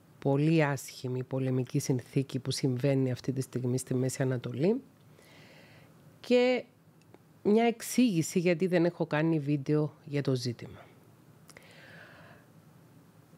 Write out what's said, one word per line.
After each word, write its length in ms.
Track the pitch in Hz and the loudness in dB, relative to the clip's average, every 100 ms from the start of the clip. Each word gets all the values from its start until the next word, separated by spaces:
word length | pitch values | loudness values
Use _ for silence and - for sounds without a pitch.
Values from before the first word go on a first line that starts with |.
| - - | -20 -4
πολύ 420 | 139 139 156 165 | 0 2 4 4
άσχημη 580 | 143 135 - - 127 127 | 2 0 -8 -10 -6 -6
πολεμική 560 | 127 131 131 127 123 147 | -4 -4 -2 -2 -2 -2
συνθήκη 600 | - 131 - 143 131 127 | 0 -2 -2 -4 -4 -6
που 120 | 135 | -6
συμβαίνει 600 | - 135 123 139 135 131 | -4 -2 0 0 2 0
αυτή 220 | 120 - | -4 -6
τη 80 | 131 | -6
στιγμή 380 | 127 123 123 127 | -4 -4 -2 -4
στη 160 | - | -2
Μέση 280 | 127 131 - | -2 -2 -2
Ανατολή 580 | 131 127 123 120 170 247 - _ - - - - - - - - - - - - | -2 -2 -6 -2 0 0 -4 _ -20 -20 -20 -20 -20 -20 -20 -20 -20 -20 -20 -8
και 440 | - 247 247 247 - _ _ _ _ - _ _ | 2 4 4 0 -4 _ _ _ _ -20 _ _
μια 220 | 202 214 | 2 4
εξήγηση 720 | 233 226 - - 247 165 147 190 | 4 0 -2 2 4 2 0 2
γιατί 280 | 175 170 185 | 2 2 2
δεν 180 | 175 | 2
έχω 220 | 170 - 160 | 2 0 -2
κάνει 320 | 151 165 160 | 0 2 0
βίντεο 560 | 143 147 131 151 151 - | 0 -2 0 0 0 -6
για 180 | - 143 | -8 -4
το 120 | 135 | 0
ζήτημα. 520 | 131 120 113 - 90 - - - - - - - - - - - - - - - - - - - - - - - - - | -2 -2 -8 -12 -18 -20 -20 -20 -20 -20 -20 -20 -20 -20 -20 -20 -20 -20 -20 -20 -20 -20 -20 -20 -20 -20 -20 -20 -20 -20